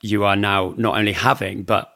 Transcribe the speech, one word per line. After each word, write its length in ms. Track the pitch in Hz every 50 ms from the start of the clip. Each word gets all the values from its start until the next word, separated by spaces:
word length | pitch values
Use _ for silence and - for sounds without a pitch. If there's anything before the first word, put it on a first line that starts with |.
| -
you 220 | 107 104 104 101
are 100 | 101 98
now 400 | 101 101 101 98 98 92 92 -
not 200 | - 117 110 73 92
only 140 | 107 104 98
having, 500 | 90 110 123 139 139 - 95 95 - 98
but 280 | - 113 98 - - -